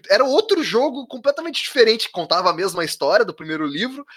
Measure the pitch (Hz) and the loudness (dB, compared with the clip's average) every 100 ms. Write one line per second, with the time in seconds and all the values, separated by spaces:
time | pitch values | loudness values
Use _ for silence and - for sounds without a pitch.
0 | - 208 269 302 440 370 180 220 294 254 | 0 2 4 2 2 0 2 0 0 -2
1 | 247 254 277 285 330 - - 269 220 220 | -12 -4 -4 -2 -6 -8 -4 4 4 4
2 | - 185 156 170 180 165 190 170 156 - | -4 -8 -2 0 2 0 -4 -4 -6 -2
3 | 143 208 202 - 156 156 151 147 247 269 | 2 4 2 -4 -8 -6 -4 -4 -6 -8
4 | 277 | -20